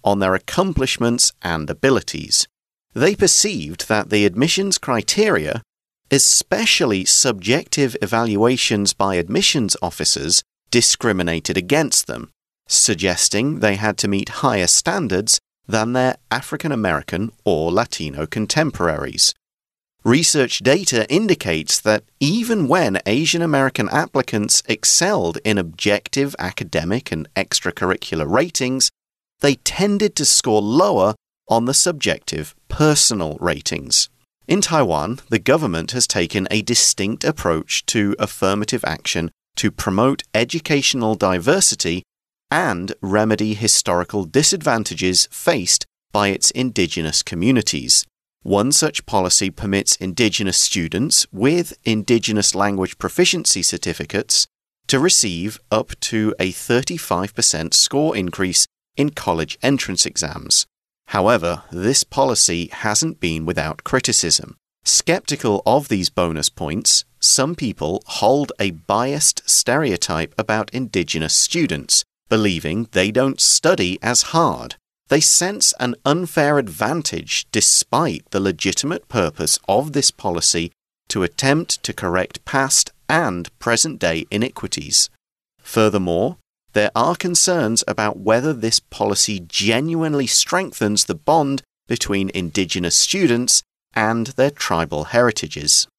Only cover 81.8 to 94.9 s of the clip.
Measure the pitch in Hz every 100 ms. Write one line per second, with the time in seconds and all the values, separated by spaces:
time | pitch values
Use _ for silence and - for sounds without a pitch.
81.8 | - - 92 90 92 - - 135 135 -
82.8 | - _ _ 156 151 87 85 _ - 117
83.8 | 160 135 87 82 - 104 123 - - -
84.8 | - - - _ _ _ _ _ - -
85.8 | 110 98 90 85 117 170 _ _ _ 107
86.8 | 104 113 131 175 185 170 - 175 110 113
87.8 | - - 107 - 101 113 143 135 110 -
88.8 | _ - 101 98 - 101 85 - 101 113
89.8 | 156 165 160 143 127 - - 180 185 -
90.8 | 107 104 - - - 160 143 139 _ _
91.8 | _ 120 - 98 95 95 87 101 90 95
92.8 | 87 - - 190 175 120 123 - _ _
93.8 | _ - 107 117 113 - 135 143 - 85
94.8 | 80